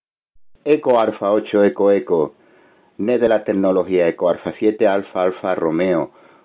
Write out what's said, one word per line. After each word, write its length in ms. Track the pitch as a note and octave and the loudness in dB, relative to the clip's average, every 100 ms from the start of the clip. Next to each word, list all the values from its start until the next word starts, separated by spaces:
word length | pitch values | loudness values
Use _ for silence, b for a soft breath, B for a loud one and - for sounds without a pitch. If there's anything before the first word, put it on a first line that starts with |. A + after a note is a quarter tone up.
| _ _ _ - - - | _ _ _ -20 -20 -10
Eco 340 | C#3+ D3+ C3 A#2+ | 0 0 2 2
Alfa 320 | A2 G#2+ G2+ | 2 -2 0
ocho, 320 | G#2+ G#2+ G#2 | 0 0 2
Eco 300 | G2+ - G2+ | 2 2 2
Eco. 420 | G2 F#2 E2+ D2 - b b b b b - | 2 0 0 0 -6 b b b b b -8
Net 240 | G#2 A#2+ | -4 0
de 80 | A#2 | 2
la 160 | G#2+ | 0
tecnología, 640 | - G2 G2 F#2 F2+ F2+ E2+ | 0 0 0 0 0 0 0
Eco 220 | - F2+ | 0 -2
Alfa 240 | - - - | -2 -6 -2
siete, 280 | G#2+ G#2+ G#2 | -2 0 0
Alfa 380 | G2+ G2 F#2+ | 0 -4 -2
Alfa 300 | F#2 F#2 G2 | -2 -2 -4
Romeo. 580 | F2+ E2 E2 F#2 E2 C#2+ b b b | -2 -2 -2 0 -2 -4 b b b